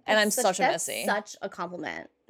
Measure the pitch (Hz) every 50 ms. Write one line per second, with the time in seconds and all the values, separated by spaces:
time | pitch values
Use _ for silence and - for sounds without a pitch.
0 | _ - 214 220 208 214 202 262 240 202 185 196 196 277 - 170 - - - 107
1 | 139 214 202 214 214 - - - - 185 196 - 180 175 180 175 151 - 80 82
2 | - - _ _ _ -